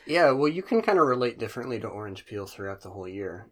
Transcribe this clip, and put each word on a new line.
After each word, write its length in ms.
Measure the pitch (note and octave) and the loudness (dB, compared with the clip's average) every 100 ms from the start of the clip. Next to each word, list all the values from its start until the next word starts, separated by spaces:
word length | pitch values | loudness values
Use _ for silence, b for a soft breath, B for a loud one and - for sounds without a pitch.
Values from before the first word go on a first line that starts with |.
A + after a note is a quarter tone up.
| - | -2
Yeah, 240 | D#3+ D#3 | 4 6
well, 160 | C3 D3 | 6 2
you 140 | E3 | 0
can 180 | F#3 A3+ | 0 0
kinda 220 | A3 F#3+ | 4 4
relate 340 | D3 B2 B2 - | 4 4 0 -2
differently 420 | A2 B2+ A#2+ A#2 | -8 -8 -6 -6
to 60 | G#2 | -6
orange 380 | G2 G#2+ F#2+ - | -8 -10 -12 -12
peel 220 | G#2 G2 | -10 -10
throughout 340 | - G2 F#2+ | -10 -10 -10
the 80 | F#2+ | -14
whole 180 | F#2+ F#2 | -12 -10
year, 380 | F#2+ G2 F2+ G#2 | -8 -8 -8 -16